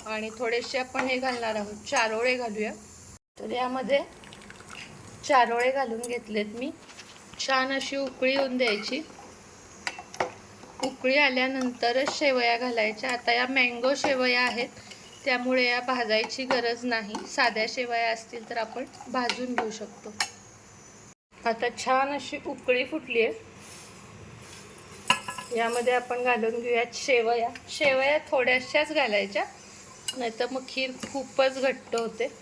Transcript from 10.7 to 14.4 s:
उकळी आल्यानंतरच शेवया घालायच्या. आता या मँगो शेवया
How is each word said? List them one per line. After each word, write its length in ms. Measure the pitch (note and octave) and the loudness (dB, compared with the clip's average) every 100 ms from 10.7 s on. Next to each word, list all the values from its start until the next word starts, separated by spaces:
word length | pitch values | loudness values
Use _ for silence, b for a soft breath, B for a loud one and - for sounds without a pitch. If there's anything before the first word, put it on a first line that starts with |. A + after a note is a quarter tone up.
| - | -4
उकळी 340 | C4 C4 B3+ C4+ | -4 0 2 6
आल्यानंतरच 1000 | C#4+ B3+ C4 C4+ B3+ B3 A#3+ B3 C#4 - | 6 4 2 0 -2 0 2 2 2 2
शेवया 380 | D4 B3+ A#3 A#3 | 4 4 4 4
घालायच्या. 540 | B3+ A#3 G#3+ G#3+ C4 | 2 2 2 0 -2
आता 220 | A#3+ B3+ | -2 2
या 140 | A#3+ B3+ | 2 4
मँगो 460 | C4+ B3 A#3+ B3+ C#4 | 4 2 2 2 2
शेवया 460 | D#4 C4 B3+ B3 | 2 2 4 4